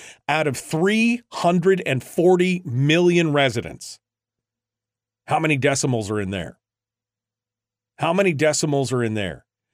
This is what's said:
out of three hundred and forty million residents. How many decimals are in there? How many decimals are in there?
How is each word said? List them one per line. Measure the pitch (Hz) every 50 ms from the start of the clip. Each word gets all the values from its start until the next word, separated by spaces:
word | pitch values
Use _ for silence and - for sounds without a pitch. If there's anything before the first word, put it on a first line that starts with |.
| - - - _ - -
out | 147 156 156
of | 147 127
three | - - - - 156 175 196 214 220 226 233 233 240 - _
hundred | - - - 226 185 180 170 190 190 175 -
and | - 139 127 -
forty | - - - - 180 185 180 180 185 180 180 -
million | 139 117 127 139 147 156 170 175 175 175 175 170 156
residents. | 143 147 139 131 101 120 87 80 67 - - - - - _ _ _ _ _ _ _ _ _ _ _ _ _ _ _ _ _ _ _ _ _ _ _ _ _
How | - 143 156
many | 160 156 151
decimals | 135 131 147 139 135 - 143 123 113 104 98
are | 107 107
in | 101 95
there? | 98 92 82 - - _ _ _ _ _ _ _ _ _ _ _ _ _ _ _ _ _ _ _ _ _ _ _ _ _ _ _ _ -
How | 147 165
many | 170 190 202 185
decimals | 160 127 151 151 147 - - 156 143 139 135 117
are | 131 123
in | 120 113 107
there? | 110 98 87 73 - _ _ _ _ _ _